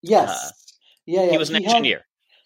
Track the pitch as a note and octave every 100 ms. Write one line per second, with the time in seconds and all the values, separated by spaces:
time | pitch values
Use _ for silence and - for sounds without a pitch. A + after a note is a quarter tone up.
0 | E3 G#3 G#2 E2+ - - - _ _ _
1 | - F3+ F3+ E3+ D3+ D#3+ F3+ A#3 C3+ F#2
2 | _ _ _ _